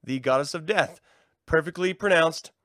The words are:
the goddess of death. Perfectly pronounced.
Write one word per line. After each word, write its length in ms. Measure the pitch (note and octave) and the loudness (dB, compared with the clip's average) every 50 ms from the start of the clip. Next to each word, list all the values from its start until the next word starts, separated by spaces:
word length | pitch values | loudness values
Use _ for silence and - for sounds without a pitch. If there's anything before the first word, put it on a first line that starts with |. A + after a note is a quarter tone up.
| - | -8
the 160 | - C3 C3 | -6 -8 -4
goddess 360 | B2 C3+ C3 C3+ C#3+ C#3+ - | 0 0 2 2 0 -2 -8
of 100 | E3+ D#3 | -10 -4
death. 340 | E3 G#3+ G3 C#3+ - - - _ _ _ _ _ _ _ _ _ | -2 0 0 0 -2 -4 -18 _ _ _ _ _ _ _ _ _
Perfectly 480 | - - D#3+ D3+ F3 E3 F3 F3+ F#3 F#3 | 0 0 0 0 -2 -6 -2 -2 -2 -2
pronounced. 580 | F#3 G#3 G3+ F#3 E3+ E3 E3 D#3+ - - - _ _ | -2 0 2 4 4 4 2 0 -4 -16 -18 _ _